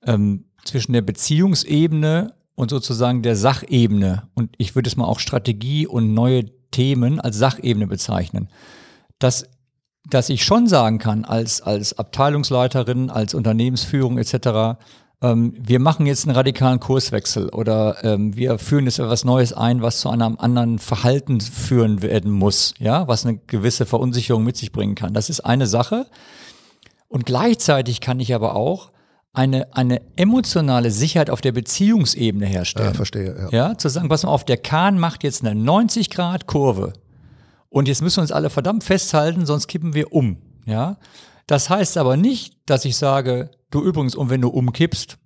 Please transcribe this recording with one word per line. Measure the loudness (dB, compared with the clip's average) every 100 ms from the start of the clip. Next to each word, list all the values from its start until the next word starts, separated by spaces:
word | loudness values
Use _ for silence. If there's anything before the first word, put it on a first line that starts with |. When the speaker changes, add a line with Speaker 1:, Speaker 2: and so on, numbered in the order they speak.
Speaker 1:
ähm, | 0 0 2 -2 -6 _
zwischen | -8 -6 0
der | 0
Beziehungsebene | 0 -4 -2 2 2 0 0 2 2 2 0 0 -2 -8 _ -6
und | -4
sozusagen | -4 -4 -2 0 2
der | 0 2
Sachebene. | 2 0 0 2 4 4 0 -2 -6
Und | -6 -6 _
ich | -4
würde | -2 -2
es | -2
mal | -2
auch | -2
Strategie | -2 -4 -2 -4 -2 -2 -2
und | 0 2
neue | 2 2 2 0 _ _
Themen | -2 0 2 2 0
als | -2 0
Sachebene | 0 0 0 0 0
bezeichnen. | -4 -4 -4 -2 -6 -8 _ -20 -20 -20 _ _ _
Dass, | 0 0 -6 _ _ _ _ _ -2
dass | -2 0
ich | -2
schon | 2 4 4
sagen | 4 4 2
kann, | 0 -2
als, | -2 -4 -2 -4
als | -2 -2 -2 -6
Abteilungsleiterin, | -8 0 0 2 0 0 0 0 -2 -2 -2
als | -2 -4
Unternehmensführung | -2 0 2 2 0 -2 0 0 0
et | -2
cetera, | -2 0 0 0 -2 _ -20 _ _
ähm, | 2 2 2 -2
wir | 0 4
machen | 4 2 2
jetzt | 0 0
einen | 2
radikalen | 2 2 2 2
Kurswechsel | 2 0 0 -4 -2 -4 -4
oder, | -4 0 2 0 0
ähm, | 0 0 0 -2
wir | -2 -2
führen | 2 2
jetzt | 2 0
etwas | 0 0
Neues | 2 2 2
ein, | 0 0 2
was | 0 -2
zu | -2
einem | 0 0 0
anderen | 0 2 0 -2
Verhalten | -2 -2 2 0 2 -2
führen | -2 -6 0 2 4 2
werden | 0 0 0
muss, | 2 2 2 -2 -2
ja, | 0 0 0
was | -2 0
eine | -4
gewisse | _ -2 0 0 0
Verunsicherung | 0 0 -2 0 0
mit | 0 -2
sich | -8
bringen | -4 -4
kann. | -4 -4
Das | -4 -4
ist | -6
eine | -2 0 2
Sache. | 0 0 -2 -6 -14 -20 -20 -20 -20 _ _ _ _ _
Und | -6 -2
gleichzeitig | 0 2 2 2 2 2 -4
kann | -4 -4
ich | -2
aber | 0 0
auch | 0 -2 -2 -8 _ _ _ _
eine, | -2 0 0 -2
eine | -2 0 -2 -4 0
emotionale | 2 2 2 0 2 2 2
Sicherheit | 0 0 2 0
auf | 0
der | -2
Beziehungsebene | -2 -4 0 4 4 2 0 0 0 -2
herstellen. | -4 -4 -2 -2
Speaker 2:
Ja, |
verstehe, | -2 -4 -4 -6 -6
ja. | -2 0 0
Speaker 1:
Ja, | -2
zu | -4
sagen, | -2 0
"Pass | 0
mal | 0
auf, | -2
der | 0 -2
Kahn | 0 0 2 2
macht | 0 -2
jetzt | -4 -2
eine | -2 0
neunzig | 2 4 2 0 -4
Grad | -4 -4 -4 -2
Kurve | 0 2 0 -4 -8 _ -20 -20 -20 _ _ _
und | 0 0
jetzt | 0
müssen | 0 0
wir |
uns | 0
alle | 0 -2
verdammt | -2 -2 -2
festhalten, | 0 0 2 2 2 0
sonst | 0 0 -2
kippen | -6 -4
wir | -2 0
um." | 2 0 -2 -12 -18 -6
Ja? | -2 -2 -6 -14 -20 -20 _ 0
Das | 0 2
heißt | 0 0 2
aber | 2 4
nicht, | 2 0 -6 _ -2
dass | 0
ich | 0 -2
sage, | 0 0 0 -4 -4 _ _
"Du | -2
übrigens, | 0 0 -2
und | -2 -2
wenn | 2
du | 2
umkippst | 2 -2 0 -2 -2 -8 -14